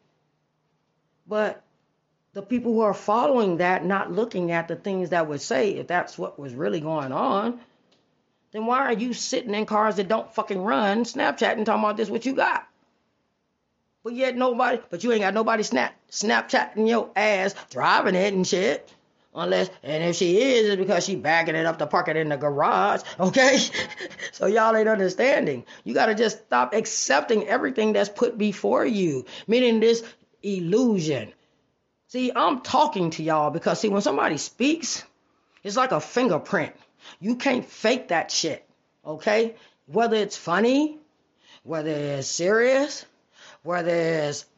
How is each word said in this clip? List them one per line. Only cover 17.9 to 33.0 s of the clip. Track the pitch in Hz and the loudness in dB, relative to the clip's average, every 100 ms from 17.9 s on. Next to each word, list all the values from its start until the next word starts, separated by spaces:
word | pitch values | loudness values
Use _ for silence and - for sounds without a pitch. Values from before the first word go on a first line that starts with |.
| 202 233 185 | 2 2 2
it | 202 | 2
and | 190 180 | 0 0
shit. | 185 208 294 - _ _ _ _ | 0 0 -2 -6 _ _ _ _
Unless, | - 175 185 185 - | -8 -2 0 -2 -6
and | - 156 | -6 -2
if | 170 170 | -2 0
she | 180 185 | 2 4
is, | 269 240 214 | 4 4 4
it's | 196 | 2
because | 185 185 180 | 2 0 0
she | 190 | -2
backing | 139 165 165 160 | 2 2 2 0
it | 165 | 0
up | 160 | -2
to | 151 | 0
park | 185 170 | 0 0
it | 156 | -2
in | 156 | -2
the | 143 | 0
garage, | 147 139 160 - 196 196 - - | 0 0 2 2 2 0 -4 -2
okay? | 185 262 262 269 - | 0 4 6 4 2
<laughs> | - - - - - - | -4 -8 -10 -14 -14 -14
So | - - | -4 2
y'all | 220 220 220 | 4 4 4
ain't | 220 | 2
understanding. | 214 185 185 247 247 175 127 - - | 2 0 2 2 2 2 -4 -8 -14
You | - | -4
gotta | 135 226 214 | 2 2 2
just | 226 - | 0 -2
stop | - 123 123 | -2 0 2
accepting | - - - - - - 214 196 | 0 -2 -4 0 0 2 0 0
everything | 240 294 262 214 | -2 0 0 0
that's | 202 202 | 2 0
put | - - 226 | 0 -2 0
before | 214 190 202 240 285 | -2 -2 0 0 2
you, | 208 180 135 - - - | 0 0 -2 -6 -12 0
meaning | 233 247 226 | 2 4 4
this | 220 226 - - _ _ | 4 2 -2 -16 _ _
illusion. | 196 190 165 214 247 202 156 135 107 - _ _ _ _ _ _ _ | -8 -4 0 2 2 2 0 -4 -6 -16 _ _ _ _ _ _ _
See, | 254 254 240 | -4 -2 0
I'm | 320 262 | 0 0
talking | - 262 302 208 | 0 2 2 2